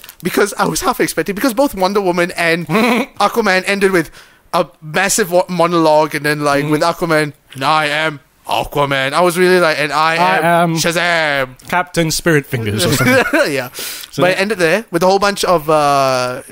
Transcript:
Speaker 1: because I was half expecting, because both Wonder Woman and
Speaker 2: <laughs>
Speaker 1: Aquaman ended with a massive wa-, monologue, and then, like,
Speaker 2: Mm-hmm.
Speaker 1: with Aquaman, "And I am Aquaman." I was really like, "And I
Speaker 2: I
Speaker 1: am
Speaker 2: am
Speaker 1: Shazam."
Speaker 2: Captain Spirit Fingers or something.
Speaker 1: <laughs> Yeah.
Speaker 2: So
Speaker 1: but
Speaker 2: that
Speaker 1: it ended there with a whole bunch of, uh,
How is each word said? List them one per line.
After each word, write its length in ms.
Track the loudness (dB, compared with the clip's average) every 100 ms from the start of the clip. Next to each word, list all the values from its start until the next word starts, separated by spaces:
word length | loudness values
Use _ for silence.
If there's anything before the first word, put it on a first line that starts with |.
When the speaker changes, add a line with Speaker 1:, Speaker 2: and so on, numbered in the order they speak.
| -12 -8
Speaker 1:
because 300 | -4 0 0 0
I 80 | -2
was 160 | 0
half 180 | -2 -2
expecting, 360 | -2 -2 -4 -2
because 180 | -2
both 220 | 2 -2 0
Wonder 260 | -2 0
Woman 300 | 0 0 -2 -2
and 320 | -2 -2 0
Speaker 2:
<laughs> 0 |
Speaker 1:
Aquaman 960 | 0 0 -2 -4 -2 -2 0 0 0 0
ended 240 | 0 2
with 180 | 2 -2 -10 -20 _ -6
a 140 | -4 -4 _
massive 500 | -8 -2 0 0 0
wa-, 140 | 0 0
monologue, 680 | 0 2 4 4 4 2 -2
and 100 | -2
then, 180 | -2
like, 200 | 0 0
Speaker 2:
Mm-hmm. 80 | 0
Speaker 1:
with 100 | 0
Aquaman, 520 | 0 -2 0 0 0 -8 _
"And 100 | -6
I 240 | 0 0 0
am 320 | -2 -4 -6 _ _ -6
Aquaman." 680 | -4 -2 -2 -2 0 0
I 80 | 2
was 160 | 0 2
really 220 | 2 4
like, 180 | 2 0
"And 120 | -2
I 240 | 0 0 2
Speaker 2:
I 220 | 0 2
Speaker 1:
am 340 | 2 2 2
Speaker 2:
am 40 | 0
Speaker 1:
Shazam." 920 | -2 0 0 0 0 -2 -4 -8 -4
Speaker 2:
Captain 420 | -4 -2 -2 -2
Spirit 340 | -2 0 0 0
Fingers 400 | -6 -4 -2 0
or 60 |
something. 300 | 2 2 2 2 0 0
Speaker 1:
<laughs> 60 |
Yeah. 160 | -2 -6 -10 -12 -12 -10
Speaker 2:
So 100 | 0
Speaker 1:
but 80 | 0
Speaker 2:
that 80 | 2
Speaker 1:
it 40 |
ended 160 | -2 0
there 260 | 2 0 -2
with 100 | 0
a 60 | 2
whole 100 | 2
bunch 240 | 0 0
of, 260 | 0 0 2
uh, 720 | 2 2 2 2 0 -2 -6 -12